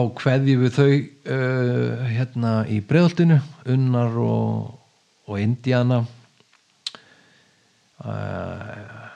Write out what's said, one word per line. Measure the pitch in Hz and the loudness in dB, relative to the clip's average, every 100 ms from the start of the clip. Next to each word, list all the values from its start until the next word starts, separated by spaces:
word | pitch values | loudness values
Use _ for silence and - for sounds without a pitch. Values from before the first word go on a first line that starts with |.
| 117 | 2
kveðjum | - 135 131 139 127 127 | -2 0 2 2 4 2
við | 143 | 4
þau, | 139 139 - _ | 4 4 0 _
eh, | - 131 127 131 123 123 120 117 127 | -6 -4 -2 0 0 0 -2 -4 -2
hérna | 113 127 120 117 110 110 | -2 -2 -2 0 0 0
í | 107 | -2
Breiðholtinu, | - 156 170 175 170 147 - - 127 | 2 4 4 4 4 4 2 -8 -2
Unnar | 131 127 123 117 117 | 0 2 2 0 0
og, | 117 113 110 110 110 - _ _ _ _ - | 0 0 0 -2 -6 -14 _ _ _ _ -8
og | 101 | -2
Indiana, | 107 120 127 123 123 123 117 - _ _ _ _ _ _ - - _ _ _ _ _ _ _ _ _ - | -2 0 0 0 2 0 -2 -10 _ _ _ _ _ _ -16 -16 _ _ _ _ _ _ _ _ _ -14
eh, | 110 104 101 92 90 87 90 92 104 - - | -10 -8 -8 -8 -8 -10 -14 -16 -18 -20 -20